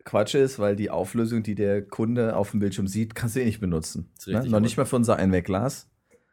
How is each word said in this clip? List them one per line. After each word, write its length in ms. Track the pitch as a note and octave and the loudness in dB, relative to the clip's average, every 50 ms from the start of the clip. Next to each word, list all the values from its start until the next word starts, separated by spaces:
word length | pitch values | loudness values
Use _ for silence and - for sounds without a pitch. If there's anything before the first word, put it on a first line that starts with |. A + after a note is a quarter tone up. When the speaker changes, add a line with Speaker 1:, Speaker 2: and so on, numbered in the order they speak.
| - | -8
Speaker 1:
Quatsch 320 | - - G2+ G#2+ - - | -2 0 0 2 2 4
ist, 240 | C#3+ C3+ C3 - - | 2 2 2 2 0
weil 160 | G#2 G#2 G2+ | 0 0 0
die 140 | G2+ G#2 G2 | 0 -2 -2
Auflösung, 520 | - E2+ F#2 G2+ - A#2 A#2 A2+ A#2 A2+ G#2+ | -2 -4 -4 -2 -2 -2 0 0 0 -2 -2
die 120 | A2 G#2 | -2 -2
der 260 | G2 G#2 G2+ G2+ G#2 | 0 2 2 2 0
Kunde 540 | G2+ - - - A2+ A2 A#2+ A#2+ A#2 A2 - | -2 -4 -4 -2 -2 0 0 0 0 0 0
auf 160 | - G2+ - | 0 0 0
dem 80 | - G#2+ | 0 0
Bildschirm 280 | G2+ G2+ G2 - G2 F#2+ | 0 0 0 -2 -2 -2
sieht, 280 | F#2+ A2 A2+ G#2+ - | -2 -2 -4 -4 -4
kannst 220 | - A#2+ A#2 G#2+ C3 | -4 -4 -2 -2 0
du 20 | |
eh 60 | B2+ | 0
nicht 160 | A2+ G2+ - | 0 0 -2
benutzen. 500 | G2+ F2+ E2+ D#2+ E2 - - - E2+ - _ - | -2 -2 -2 -2 -4 -4 -8 -10 -10 -12 _ -16
Speaker 2:
Ist 100 | - F#2+ | -8 -4
Speaker 1:
Ne? 60 | F#2 | -2
Speaker 2:
richtig, 180 | G#2+ C3 C3 | -2 0 2
Speaker 1:
Noch 60 | A2 G#2+ | 2 2
Speaker 2:
aber 40 | A2 | 2
Speaker 1:
nicht 100 | A#2 A2 | 2 2
mal 80 | - C3 | 0 0
für 140 | - - B2 | 0 2 2
unser 180 | A#2+ A2 G#2+ | 2 2 2
Einwegglas, 760 | - F#2 F#2+ F#2 F2+ E2+ - F#2+ F#2+ A2+ C3+ - - - _ _ _ _ _ _ _ _ _ | 4 4 4 4 2 2 0 0 0 0 -2 -4 -6 -12 _ _ _ _ _ _ _ _ _